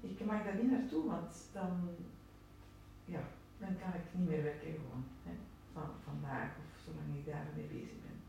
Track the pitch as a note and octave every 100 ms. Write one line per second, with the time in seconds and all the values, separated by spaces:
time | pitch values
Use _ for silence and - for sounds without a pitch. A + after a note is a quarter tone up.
0 | - G3 G#3 G#3+ G3 G3+ B3+ B3+ - -
1 | - E3+ - - - G3 F#3 F3+ F3 E3+
2 | - - - - - - - - - -
3 | - D#3 C3 - - - F#3+ F3+ F3+ F3
4 | - F3+ E3+ D3+ D3 D3 D#3+ D#3 B2+ B2
5 | C3 - F3+ - - - - - D3 -
6 | D3+ D3 C#3+ C3 - - - - - D#3
7 | D3+ C#3+ - G#2+ - - - - - -
8 | - -